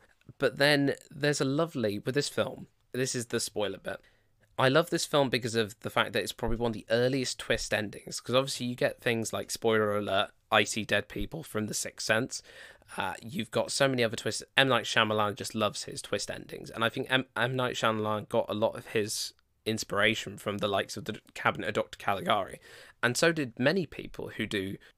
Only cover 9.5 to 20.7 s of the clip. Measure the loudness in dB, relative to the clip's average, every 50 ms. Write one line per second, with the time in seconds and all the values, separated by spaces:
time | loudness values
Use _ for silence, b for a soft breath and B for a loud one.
9.5 | -6 -2 2 2 4 4 4 2 0 0 0 2 2 2 2 0 -4 _ _ _
10.5 | 4 6 6 4 2 -2 -2 0 0 0 0 -2 -6 -6 -6 -6 -6 -10 -10 -6
11.5 | -4 -4 -4 -2 -4 -6 -6 -6 -8 -6 -2 0 2 2 2 0 -4 -10 B B
12.5 | B B B B B B B -10 -6 -6 -4 -4 -6 -8 -10 -10 -8 -6 -6 -2
13.5 | 0 0 0 0 2 2 2 4 4 2 2 0 0 -2 -4 -4 -4 -4 -8 0
14.5 | _ 4 6 6 4 2 2 2 4 4 4 4 4 2 2 2 0 -2 -6 -6
15.5 | -2 0 0 0 0 -2 -8 -10 -10 -12 -6 -4 -4 -4 -2 -6 -8 -10 -12 -14
16.5 | -14 -14 -14 -12 -6 -2 -2 -2 -2 -2 -2 0 0 0 0 -2 _ 0 0 0
17.5 | 0 0 -2 -2 -2 0 0 0 2 2 0 0 -2 -2 -2 0 0 0 0 0
18.5 | 0 0 0 0 0 -4 -8 -2 -2 0 0 0 -2 -4 -6 -6 -8 _ _ _
19.5 | _ _ _ -4 -4 -2 -4 -2 0 2 4 4 4 2 -2 -8 -12 -8 -6 -4
20.5 | -2 -2 0 0